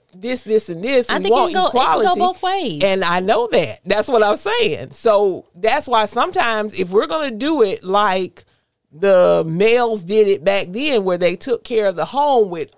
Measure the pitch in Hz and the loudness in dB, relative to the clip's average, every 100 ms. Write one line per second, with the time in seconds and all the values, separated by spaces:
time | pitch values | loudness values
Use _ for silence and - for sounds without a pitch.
0 | _ 180 226 254 202 220 - 165 220 269 | _ -14 -8 -8 0 -2 -2 -8 0 0
1 | 233 - 190 240 349 370 359 240 302 - | 0 -2 2 2 2 2 0 2 2 2
2 | 392 359 359 359 359 392 285 151 196 190 | 2 2 0 -2 -4 -2 -4 -2 0 0
3 | 170 180 185 226 240 262 156 - 175 208 | 0 0 0 0 2 0 -2 -6 -4 -2
4 | 214 240 208 208 403 480 208 120 - - | 0 2 2 0 -2 -2 -2 -4 -10 -4
5 | 226 202 202 160 - 170 214 277 277 233 | 0 2 2 -2 -12 -4 -2 -2 0 0
6 | 208 240 330 370 240 220 214 208 180 196 | 0 -2 -2 0 -2 -2 -4 -6 0 0
7 | 302 320 277 214 277 311 202 - 180 196 | 0 -2 -4 -4 -2 0 0 -2 -2 0
8 | 208 185 180 - _ _ _ _ _ 147 | 2 0 -4 -10 _ _ _ _ _ -4
9 | 196 185 175 170 165 165 214 240 240 214 | 2 4 6 4 0 0 2 2 2 -2
10 | 165 214 208 196 165 196 175 202 302 240 | -2 2 4 2 2 0 -2 -4 -2 0
11 | 190 175 175 185 269 233 - 226 202 170 | 0 0 0 -2 -6 -6 -2 -2 -2 -2
12 | 160 262 294 262 202 170 147 | -4 -2 0 2 0 -2 -10